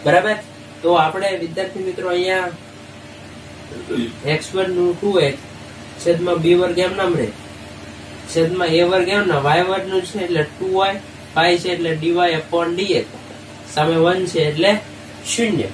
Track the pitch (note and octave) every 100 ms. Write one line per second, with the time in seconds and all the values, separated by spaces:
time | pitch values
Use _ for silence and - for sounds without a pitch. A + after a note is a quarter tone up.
0 | D3 F3 G#3 G#3+ - - - - E3 E3+
1 | D#3+ F#3+ G3 F#3 E3 D#3+ F#3+ G3 F#3 F3+
2 | F3+ F3+ F#3 F#3+ F3+ E3 - - - -
3 | - - - - - - - - - C3+
4 | A#2 - C#3 D3+ - F#3 F#3 F3+ F3 E3+
5 | G3+ F#3+ D3 C#3 - - - - - -
6 | E3+ E3 F3 E3+ D#3+ F3 F3+ E3+ F#3 G3
7 | F#3 D#3+ A2 - - - - - - -
8 | - - - E3 E3 F#3 E3+ D#3+ F3 F#3
9 | F3+ G3+ G3 D3+ C#3 D#3+ F3+ F#3+ F#3+ F#3+
10 | F3+ G#3 F3 E3 D3 - F#3 F#3 G3 G3
11 | - - - - E3+ F3 F3+ E3+ E3 D#3
12 | D#3+ E3+ F3 D#3+ - E3+ E3+ F3 G3+ -
13 | - - - - - - - - D#3 E3
14 | E3 F#3 F3+ E3+ D3+ D3 F#3+ G#3 - -
15 | - - - - A#3 F3 -